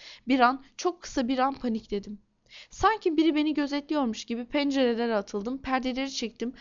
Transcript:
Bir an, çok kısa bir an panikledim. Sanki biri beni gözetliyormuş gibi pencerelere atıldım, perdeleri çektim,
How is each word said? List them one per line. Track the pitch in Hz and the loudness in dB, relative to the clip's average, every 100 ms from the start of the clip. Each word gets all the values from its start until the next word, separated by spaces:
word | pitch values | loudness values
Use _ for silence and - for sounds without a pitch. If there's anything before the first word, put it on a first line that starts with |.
| - - - | -20 -8 0
Bir | 262 | 6
an, | 247 269 - - | 6 4 -6 -4
çok | 359 349 | -4 -4
kısa | - - 240 | -4 -2 0
bir | 262 | 2
an | 262 | 0
panikledim. | 269 247 226 220 202 208 208 _ _ _ - - | 0 -4 -4 -4 -6 -6 -14 _ _ _ -20 -18
Sanki | - 381 427 370 311 | 0 0 2 0 2
biri | 320 | 4
beni | 302 302 | 2 0
gözetliyormuş | 302 285 285 277 302 254 214 | 0 -2 -2 -2 0 0 -2
gibi | - 233 | -6 -8
pencerelere | 240 294 285 269 247 233 233 220 | -4 -2 2 2 2 2 0 -2
atıldım, | 202 208 208 269 | -2 -6 -6 -6
perdeleri | 269 262 254 254 269 | -2 -2 -2 -2 -4
çektim, | 269 226 - 240 - | -6 -8 -6 -8 -8